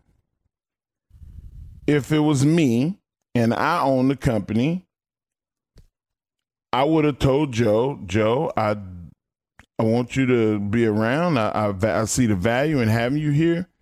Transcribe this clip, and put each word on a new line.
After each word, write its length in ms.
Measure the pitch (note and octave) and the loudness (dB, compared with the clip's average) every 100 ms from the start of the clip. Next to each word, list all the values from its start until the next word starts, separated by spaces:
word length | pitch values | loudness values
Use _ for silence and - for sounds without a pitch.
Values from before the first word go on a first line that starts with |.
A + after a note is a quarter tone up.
| _ _ _ _ _ _ _ _ _ _ _ - - - - - - - - | _ _ _ _ _ _ _ _ _ _ _ -20 -20 -20 -20 -20 -20 -8 -2
If 260 | D3 B2+ | -2 0
it 60 | D3+ | 2
was 240 | D3+ C#3+ | 2 2
me 540 | C#3+ E3+ C#3 A#2 D3+ G3+ _ _ _ | 2 4 2 2 0 -4 _ _ _
and 200 | B2 A2+ | 0 0
I 260 | A2+ C3+ E3+ | 0 0 0
own 280 | C3+ C3 C3 | 2 2 0
the 80 | C3+ | 0
company, 680 | C#3+ A2 F#2 A2 C#3+ F3+ - _ _ _ _ _ _ _ _ - - _ _ _ _ _ _ _ _ | -2 -2 -2 -2 -2 -4 -8 _ _ _ _ _ _ _ _ -20 -20 _ _ _ _ _ _ _ _
I 120 | A#2+ | 0
would 220 | C#3+ D#3+ D3+ | 2 4 2
have 120 | C3 | 2
told 340 | C3+ C3+ D3+ | 2 2 0
Joe, 460 | A2+ A2+ G#2+ C3+ C#3 | 0 2 2 0 -4
"Joe, 480 | F#2+ G#2 G#2+ B2+ E3 | -4 0 2 0 -2
I, 220 | - G#2+ G#2+ F#2+ F2+ E2 - _ _ _ _ - - | -2 -2 -2 -8 -16 -18 -20 _ _ _ _ -14 -4
I 40 | |
want 340 | A2+ A#2 A#2+ C3+ | 0 0 -2 -2
you 100 | B2+ | 0
to 340 | B2 G#2+ G#2 | 2 2 -2
be 240 | G2+ A#2 | -2 0
around. 540 | A2+ G#2+ A2+ C#3+ F3 C3+ | 0 0 0 0 0 0
I, 300 | G#2+ - G#2+ | -2 -2 -4
I 40 | |
va-, 280 | F#2+ G#2+ F2+ | -2 -2 0
I 40 | |
see 220 | A2 - A#2 | -2 0 0
the 80 | |
value 460 | G2 G#2 B2 D3+ C#3+ | 0 0 0 0 0
in 80 | A2 | 0
having 300 | A2+ A#2+ D3 | 0 0 -2
you 120 | D3+ | -2
here." 380 | D3 E3 E3+ F3+ _ | 0 0 -2 -6 _